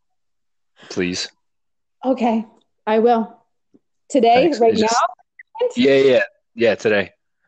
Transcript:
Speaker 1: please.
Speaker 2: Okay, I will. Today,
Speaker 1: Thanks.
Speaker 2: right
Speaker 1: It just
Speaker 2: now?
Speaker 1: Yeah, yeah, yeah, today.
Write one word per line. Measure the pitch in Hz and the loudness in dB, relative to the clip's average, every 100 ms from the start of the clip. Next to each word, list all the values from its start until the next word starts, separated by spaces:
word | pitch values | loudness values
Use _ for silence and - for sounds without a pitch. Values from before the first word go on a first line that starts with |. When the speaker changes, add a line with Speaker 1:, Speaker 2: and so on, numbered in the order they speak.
| _ _ _ _ _ _ _ _ - | _ _ _ _ _ _ _ _ -12
Speaker 1:
please. | - 90 90 - _ _ _ _ _ _ _ | -6 -6 -6 -10 _ _ _ _ _ _ _
Speaker 2:
Okay, | 254 254 233 220 214 _ _ _ - | -6 -2 -2 -4 -6 _ _ _ -4
I | 220 | 0
will. | 233 226 214 - _ _ _ _ _ _ _ | 2 0 -2 -12 _ _ _ _ _ _ _
Today, | 277 226 240 | 0 2 2
Speaker 1:
Thanks. | 320 240 | 2 0
Speaker 2:
right | 226 | 0
Speaker 1:
It | 220 | 2
just | 220 240 330 - _ _ - - | 0 0 -4 -6 _ _ -20 -6
Speaker 2:
now? | - 120 | -6 0
Speaker 1:
Yeah, | 131 139 | 2 4
yeah, | 135 120 101 _ _ | 4 2 0 _ _
yeah, | 117 113 | -2 -2
today. | 95 113 104 92 _ _ _ | 0 0 -2 -2 _ _ _